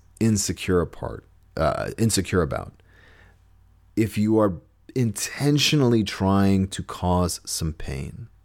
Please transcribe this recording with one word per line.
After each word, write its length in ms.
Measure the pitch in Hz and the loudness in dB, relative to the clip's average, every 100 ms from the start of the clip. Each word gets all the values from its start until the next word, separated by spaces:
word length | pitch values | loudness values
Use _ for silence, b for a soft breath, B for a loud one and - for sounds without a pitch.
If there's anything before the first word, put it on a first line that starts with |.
| _ - | _ -2
insecure 640 | 113 107 - 87 - 90 | 0 0 -2 -4 0 0
apart, 420 | 82 - - 55 - _ _ - | 0 -6 -10 -10 -16 _ _ -2
uh, 360 | 78 - 50 - | 0 0 -6 0
insecure 440 | 113 101 90 95 | 0 0 0 0
about, 420 | 78 - - - b b b b b b _ _ _ _ _ - | 0 -4 -8 -16 b b b b b b _ _ _ _ _ -2
if 220 | 110 107 | -2 0
you 200 | 107 110 | 2 4
are 220 | 104 82 - _ - | 2 0 -12 _ -8
intentionally 1080 | - 117 101 - - 143 147 - 151 123 117 | -2 -2 -2 -8 -2 0 2 2 4 4 4
trying 640 | 104 - 95 98 98 98 98 | 2 0 2 4 4 4 0
to 160 | - | -4
cause 560 | - - 87 90 87 - - | -10 -4 0 2 0 -4 -8
some 260 | - 82 | -6 -6
pain, 560 | 78 - 67 69 - 113 _ | -6 -8 -8 -8 -12 -18 _